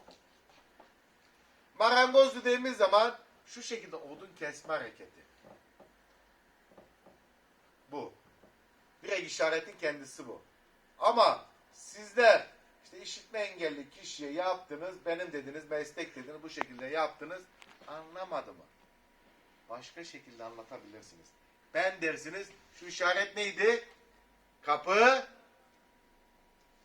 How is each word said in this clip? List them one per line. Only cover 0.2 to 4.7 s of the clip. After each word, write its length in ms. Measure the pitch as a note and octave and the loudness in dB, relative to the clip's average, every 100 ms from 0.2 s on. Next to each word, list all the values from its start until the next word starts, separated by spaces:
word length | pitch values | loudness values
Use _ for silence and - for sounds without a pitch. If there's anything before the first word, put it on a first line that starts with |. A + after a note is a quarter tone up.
| _ _ _ _ _ _ - _ _ _ _ _ _ _ _ - | _ _ _ _ _ _ -20 _ _ _ _ _ _ _ _ 2
Marangoz 560 | A3 B3 B3+ C4+ C4 B3 | 4 6 6 8 6 4
dediğimiz 420 | B3 B3 B3+ A3 | 0 0 0 2
zaman 400 | F#3+ G3+ A#3 - - _ - | 4 6 4 -2 -16 _ -20
şu 160 | A#3+ | -16
şekilde 340 | - A3+ F#3 D#3+ | -10 -10 -10 -14
odun 340 | C#3 D#3+ F#3+ - | -14 -16 -18 -12
kesme 340 | D3+ D3+ - | -10 -10 -6